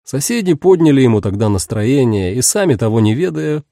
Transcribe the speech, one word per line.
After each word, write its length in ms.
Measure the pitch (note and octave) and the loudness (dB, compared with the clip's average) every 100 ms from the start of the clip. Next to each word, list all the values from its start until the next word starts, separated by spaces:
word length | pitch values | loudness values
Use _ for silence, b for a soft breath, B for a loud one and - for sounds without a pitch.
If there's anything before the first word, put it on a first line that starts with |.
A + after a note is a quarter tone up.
Соседи 500 | - - - A#3+ F#3 | -10 -8 -4 -4 -2
подняли 460 | D#3 F#3 F#3 D#3+ C#3 | 0 2 4 4 4
ему 220 | B2+ G#2+ | 4 2
тогда 260 | G2+ G2 A2 | -2 -2 -2
настроение 880 | G2 - A2 G#2+ C#3 B2 G#2 F#2 A2 | -2 -2 -2 0 0 0 0 -2 -2
и, 60 | |
сами 340 | B2 G#3 F#3+ A#2 | -2 0 0 0
того 240 | A2+ A2+ | 0 2
не 140 | G#2+ | 0
ведая, 500 | A2+ F3+ D#3 D#3 D3+ - | 0 -4 -4 -6 -6 -8